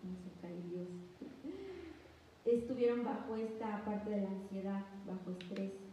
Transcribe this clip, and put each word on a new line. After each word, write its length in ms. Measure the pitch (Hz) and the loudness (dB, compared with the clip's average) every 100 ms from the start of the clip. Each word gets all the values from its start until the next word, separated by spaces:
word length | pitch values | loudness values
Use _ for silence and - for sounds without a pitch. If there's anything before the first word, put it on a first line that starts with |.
muy 120 | 185 185 | -6 -6
cerca 300 | 180 - 175 | -8 -10 -8
de 140 | 175 175 | -6 -4
Dios, 180 | 175 180 180 180 - - - 294 381 392 349 330 - - - - - - | -2 -4 -6 -10 -10 -10 -8 -6 -6 -6 -8 -10 -12 -16 -18 -20 -2 6
estuvieron 580 | 233 - 247 240 240 | 6 6 4 6 6
bajo 320 | 240 208 - 220 | 4 0 0 0
esta 480 | 220 - 220 208 | 0 0 -2 0
parte 260 | 208 202 214 | 0 0 2
de 100 | 208 | 2
la 80 | 196 | 4
ansiedad, 560 | 190 196 196 190 196 196 - - | 0 -2 -2 0 0 -2 -8 -4
bajo 240 | 185 175 | -4 -2
estrés. 420 | 180 - 196 196 - - | -4 -4 -2 -2 -2 -10